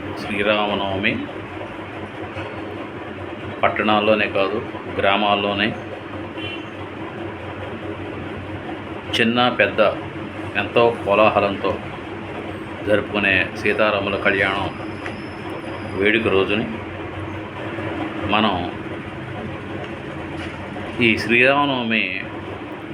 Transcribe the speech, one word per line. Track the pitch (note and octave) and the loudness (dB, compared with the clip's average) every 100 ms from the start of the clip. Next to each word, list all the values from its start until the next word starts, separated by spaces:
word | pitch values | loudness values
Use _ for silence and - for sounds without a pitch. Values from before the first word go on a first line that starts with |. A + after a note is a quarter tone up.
| - - | -8 -8
శ్రీరామనవమి. | G#2+ G#2 G#2 G#2+ G#2 G2+ G2 F#2+ A2 B2+ - - - - - - - - - - - - - - - - - - - - - - - - | -4 0 4 4 2 0 0 0 0 0 -4 -8 -10 -10 -10 -10 -10 -10 -10 -10 -8 -8 -8 -8 -8 -8 -10 -10 -10 -8 -8 -8 -8 0
పట్టణాల్లోనే | G2 - G#2+ G#2+ G#2+ G#2 G2+ | 2 4 4 6 6 4 4
కాదు, | G2 F#2+ A2 - - - G2 | 2 2 0 -4 -8 -6 2
గ్రామాల్లోనే | G2 G2+ G#2 G2+ G2+ G2+ A2 - - - - G2 - - - - - - - - - - - - - - - - G#2 G2+ - - - - - - - - - - - - | 4 6 4 4 2 2 0 0 -6 -10 -8 -8 -8 -8 -8 -8 -8 -10 -10 -8 -8 -8 -8 -8 -10 -8 -8 -8 -8 -8 -8 -8 -8 -8 -8 -8 -8 -8 -8 -10 -2 2
చిన్న | A2+ A#2+ B2 | 4 4 4
పెద్ద | A2+ G2+ G#2+ G2 - - - - - - G2 | 4 4 6 4 4 -6 -8 -8 -8 -6 -4
ఎంతో | G#2 B2 A#2 - G2 | 2 4 4 4 4
కోలాహలంతో | G2+ A2 G#2 G2+ G2 G2 F2+ - - - - - - - - - - G2 | 6 6 6 4 2 -2 -2 -6 -10 -10 -10 -8 -8 -8 -8 -10 -6 2
జరుపుకునే | G#2 G2+ G#2 G2 F#2+ E2+ - | 2 2 2 4 4 2 0
సీతారాముల | G#2 G2+ G#2+ G2+ G2+ F#2+ | 0 4 4 4 2 2
కళ్యాణం | G2+ G2 G2 G2 F2+ - - G2+ - - - - - - - - - F#2+ | 4 4 4 2 -2 -4 -8 -6 -8 -8 -8 -8 -8 -8 -8 -8 -6 2
వేడుక | G2+ A2+ A2 | 4 6 6
రోజుని | F#2+ F#2+ G#2 A2+ - - - - - - - - - - - - - - - - | 4 4 2 -2 -4 -8 -8 -8 -8 -8 -8 -8 -8 -8 -6 -4 -4 -4 -4 0
మనం | G#2+ G#2+ F2 F2+ - - - - - - - A3 - - - - - - - - - - - - - - - | 4 4 2 -2 -6 -8 -8 -8 -10 -8 -8 -8 -8 -8 -8 -8 -8 -8 -8 -8 -8 -8 -8 -8 -8 -6 4
ఈ | A#2 G#2+ | 6 6
శ్రీరామనవమి | A2 A#2 C3 C#3 C#3+ B2+ A#2 A2 F#2 F#2+ - - - - - - - | 4 6 8 6 4 2 2 2 2 -2 -6 -8 -8 -8 -10 -10 0